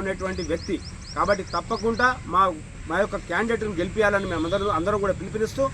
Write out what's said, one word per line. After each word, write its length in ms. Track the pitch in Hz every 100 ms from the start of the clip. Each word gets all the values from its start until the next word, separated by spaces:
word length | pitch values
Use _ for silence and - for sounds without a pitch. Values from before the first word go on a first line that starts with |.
ఉండేటువంటి 420 | 190 185 185 185 160
వ్యక్తి 260 | 170 - 160 - - -
కాబట్టి, 300 | 147 175 202 -
తప్పకుండా 540 | 175 175 220 220 226 254 247 -
మా, 100 | 175 190 156 - - -
మా 60 | 170
యొక్క 140 | 202 196 -
క్యాండిడేట్ను 500 | 175 226 226 214 170
గెలిపించాలని 480 | 185 208 208 196 190
మేము 120 | 165 165
అందరూ, 180 | 190 202 160
అందరం 220 | 175 208
కూడా 100 | 196 160
పిలుపునిస్తూ, 420 | 180 214 220 269 269